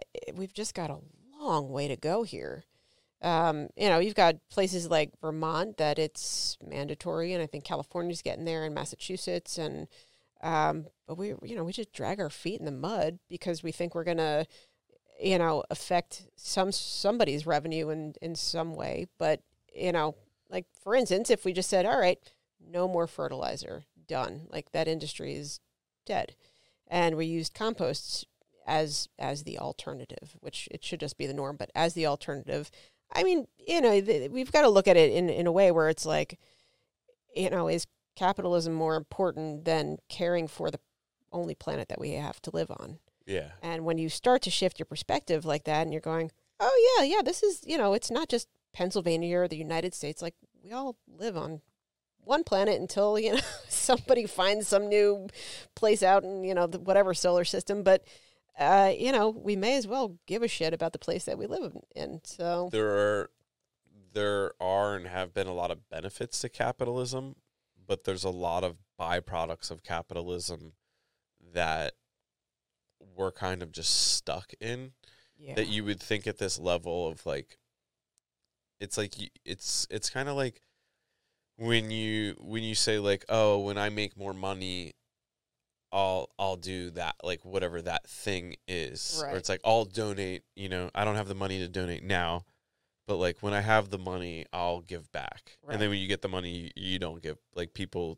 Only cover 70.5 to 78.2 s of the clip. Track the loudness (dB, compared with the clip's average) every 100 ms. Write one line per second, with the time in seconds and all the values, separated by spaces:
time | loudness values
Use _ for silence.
70.5 | -10 -14 _ _ _ _ _ _ _ _
71.5 | -2 0 0 -4 -8 _ _ _ _ _
72.5 | _ _ _ _ _ -14 -6 -4 -4 -4
73.5 | -4 -8 -4 0 2 2 0 -2 -6 -8
74.5 | -10 -8 -8 -10 _ _ _ _ _ -6
75.5 | -2 0 -2 -2 -4 -4 -4 -4 -4 -4
76.5 | -2 0 0 -2 -4 -4 -6 -6 -6 -8
77.5 | _ _ _ _ _ _ _